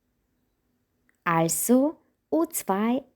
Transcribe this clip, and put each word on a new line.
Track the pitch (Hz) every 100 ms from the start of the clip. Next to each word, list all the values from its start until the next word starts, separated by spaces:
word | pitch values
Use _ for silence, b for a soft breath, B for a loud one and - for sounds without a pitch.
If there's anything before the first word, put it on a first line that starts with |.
| _ _ _ _ _ _ _ _ _ _ _ _
Also | - 165 165 - - 247 285 - _ _ -
U | 311 330
zwei | - - 196 226 254 -